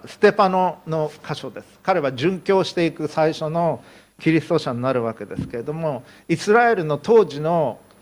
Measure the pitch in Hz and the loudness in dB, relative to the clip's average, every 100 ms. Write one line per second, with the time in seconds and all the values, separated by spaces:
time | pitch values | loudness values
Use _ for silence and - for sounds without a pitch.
0 | - - 208 202 190 185 180 151 160 160 | -18 2 2 4 2 2 -2 -4 -8 -6
1 | 151 - - 147 131 - - _ - 185 | -6 -8 -12 -10 -10 -14 -18 _ 0 0
2 | 139 127 165 185 175 190 - 175 165 - | 0 0 -2 -2 0 2 2 0 -2 -2
3 | 151 - 160 151 156 170 170 123 - - | -6 0 0 0 -4 -2 -2 -2 -8 -20
4 | _ _ 165 160 - 160 143 120 127 127 | _ _ 2 2 2 -2 -2 -4 0 0
5 | 113 110 101 98 - 120 127 156 160 131 | -2 -6 -10 -8 -8 -8 -8 -6 -6 -6
6 | - - - 165 202 226 240 208 156 143 | -10 -12 -6 -2 2 4 4 2 0 -2
7 | - 226 165 139 156 170 135 - - - | 4 6 4 0 -2 0 0 -4 -14 -10